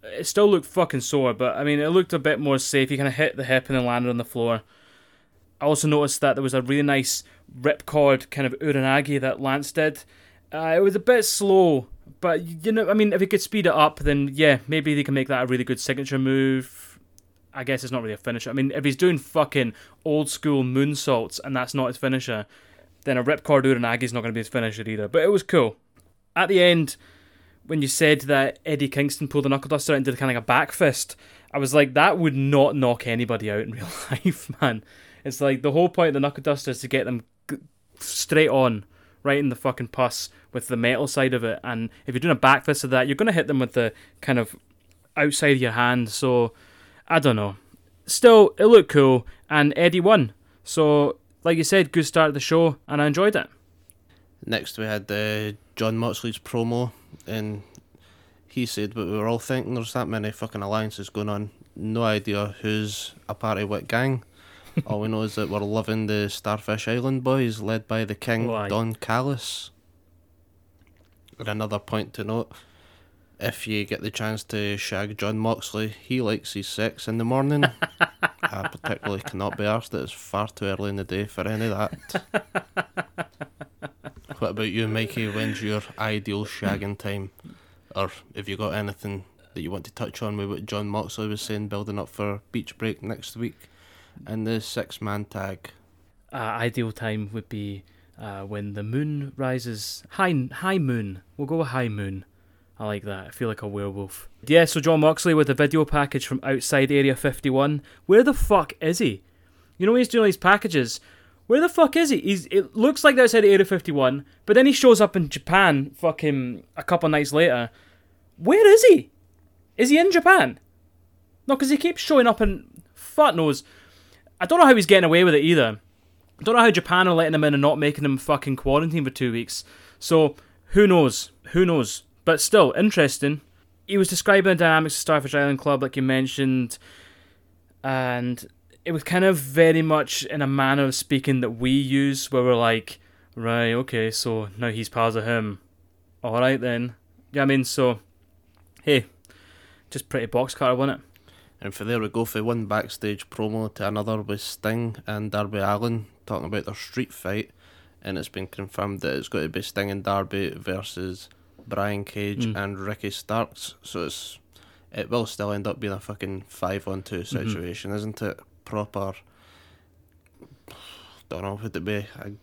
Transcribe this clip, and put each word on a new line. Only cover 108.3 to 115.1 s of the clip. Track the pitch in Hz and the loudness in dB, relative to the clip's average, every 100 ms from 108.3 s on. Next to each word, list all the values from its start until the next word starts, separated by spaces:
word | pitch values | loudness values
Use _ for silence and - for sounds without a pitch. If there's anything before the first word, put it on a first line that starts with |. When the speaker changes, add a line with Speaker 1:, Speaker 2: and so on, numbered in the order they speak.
Speaker 1:
fuck | 269 - 202 151 - | 2 4 2 2 -4
is | 160 175 | -4 0
he? | 190 98 _ _ _ _ _ _ | -2 -2 _ _ _ _ _ _
You | 190 | 2
know, | |
he's | 240 247 | 2 2
doing | 233 | 2
these | 208 180 | 2 2
packages. | 180 202 - 160 120 - _ _ _ _ _ | 2 2 2 0 -2 -6 _ _ _ _ _
Where | 254 | 2
the | 330 | 2
fuck | 330 311 330 | 4 2 4
is | 330 | 0
he? | 233 | 0
He's, | - 196 135 | 0 -2 0
it | 196 190 220 | 0 0 2
looks | 247 302 | 2 4
like | 302 | 4
they're | 262 | 6
outside | 240 233 | 6 6
Area | 208 196 | 6 6
fifty-one, | 190 185 - 143 131 139 - _ - | 4 0 -2 2 2 2 -8 _ 4
but | |
then | 214 269 | 6 8
he | |
shows | 269 262 214 | 8 8 8
up | 208 | 6